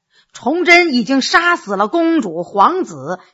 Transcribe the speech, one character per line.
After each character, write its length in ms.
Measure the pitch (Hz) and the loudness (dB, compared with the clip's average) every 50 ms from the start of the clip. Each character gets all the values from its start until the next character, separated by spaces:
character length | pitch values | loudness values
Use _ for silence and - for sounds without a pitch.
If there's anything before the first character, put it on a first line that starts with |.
| _ _ _ _ _ _ | _ _ _ _ _ _
崇 320 | - - - 240 311 359 339 | -16 -6 -4 -2 -2 0 2
祯 300 | 339 349 349 359 339 254 | 4 4 4 4 2 0
已 100 | 247 208 | -2 0
经 180 | 175 269 269 | 0 0 0
杀 360 | 247 - - 349 339 349 349 | 0 0 0 0 2 2 0
死 180 | 339 - 190 202 | -2 -4 -6 -2
了 140 | 190 208 208 | -2 -2 0
公 320 | - 339 330 330 330 311 | 0 0 0 2 0 0
主、 220 | 226 185 156 170 170 | -2 -4 -6 -8 -10
皇 420 | - - 196 196 247 349 381 311 | -4 2 2 2 2 2 0 -6
子、 340 | 214 170 135 131 151 185 - - _ | -8 -10 -12 -10 -10 -10 -10 -12 _